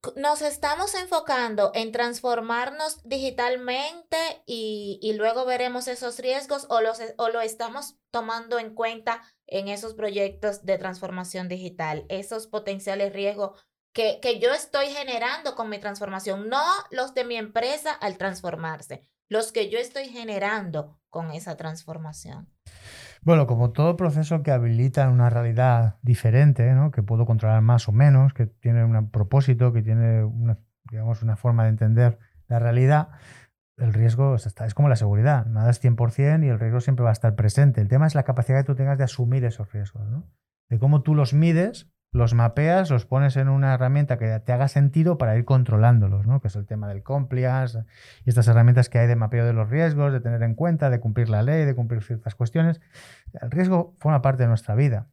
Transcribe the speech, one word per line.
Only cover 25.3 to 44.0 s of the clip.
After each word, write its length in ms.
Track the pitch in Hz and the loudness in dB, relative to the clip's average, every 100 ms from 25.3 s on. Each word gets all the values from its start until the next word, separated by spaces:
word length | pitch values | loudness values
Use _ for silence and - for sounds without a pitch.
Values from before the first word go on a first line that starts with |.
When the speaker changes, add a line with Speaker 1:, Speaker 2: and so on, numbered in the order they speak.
| 117 117 113 127 120 113 - | 2 0 2 2 4 2 0
Speaker 2:
diferente, 720 | 120 117 113 117 147 123 120 | 0 2 4 6 6 4 4
¿no? 160 | 131 151 | 4 2
Que 120 | 139 | 0
puedo 220 | 101 113 117 | 0 0 2
controlar 360 | 113 110 110 | 2 2 4
más 260 | 113 120 110 | 4 2 2
o 40 | |
menos, 420 | 107 143 135 135 | 4 6 6 4
que 140 | - 110 | 2 -4
tiene 360 | _ 120 117 | _ 0 2
un 280 | 113 110 107 | 2 2 0
propósito, 640 | 110 101 135 135 120 123 | -2 2 2 2 4 2
que 100 | 117 | 2
tiene 400 | 110 113 113 113 | 0 2 2 2
una, 340 | 110 113 117 107 _ _ - | 0 -2 -2 -2 _ _ -14
digamos, 320 | 110 113 110 | -8 -4 -2
una 140 | 113 107 | -2 0
forma 280 | 123 117 110 | 0 2 2
de 40 | |
entender 480 | 110 110 113 123 117 _ _ _ | 2 2 4 4 2 _ _ _
la 100 | 120 | -2
realidad, 500 | 117 117 131 151 - - - - _ _ _ - | 0 2 4 2 0 -12 -20 -20 _ _ _ -4
el 160 | 120 | 0
riesgo 420 | 107 117 117 139 123 | 2 2 4 2 0
es, 100 | 107 | -4
está, 180 | - 110 | -8 -8
es 80 | |
como 160 | 104 143 | 2 2
la 60 | 113 | 4
seguridad, 500 | 104 101 123 139 113 | 2 2 4 2 0
nada 240 | 110 113 | 0 2
es 100 | 123 | 2
cien 160 | 127 113 | 2 2
por 160 | 117 | 0
cien 320 | 110 139 160 | 2 2 4
y 40 | 147 | 2
el 100 | 110 | 0
riesgo 220 | 113 123 | 0 0
siempre 220 | 120 127 | 0 2
va 60 | 120 | 2
a 20 | |
estar 220 | 107 117 104 | 2 2 2
presente. 440 | 104 - 143 117 | 2 4 4 4
El 60 | 104 | 2
tema 200 | 131 156 | 4 2
es 80 | 151 | 2
la 80 | |
capacidad 340 | 135 123 120 135 | -2 -2 0 0
que 40 | 139 | 0
tú 100 | 131 | 0
tengas 220 | 135 135 | 0 0
de 60 | |
asumir 400 | 131 - 120 131 120 | -2 -2 0 0 -2
esos 260 | - 104 | -4 -8
riesgos, 360 | 104 101 107 104 | -8 -8 -8 -8
¿no? 180 | 127 - _ _ _ _ | -8 -10 _ _ _ _
De 100 | 117 | 0
cómo 220 | 135 147 | 4 4
tú 120 | 135 151 | 4 2
los 180 | 131 | 4
mides, 560 | 143 165 165 190 - - _ _ | 4 4 2 0 -4 -20 _ _
los 200 | - 117 | 0 2
mapeas, 560 | 117 117 143 151 180 180 | 4 2 2 2 2 2
los 160 | 127 - | 0 2
pones 320 | 131 139 131 | 2 2 2
en 100 | 135 | 2
una 260 | 135 135 | 2 2
herramienta 440 | 131 127 143 | 2 2 2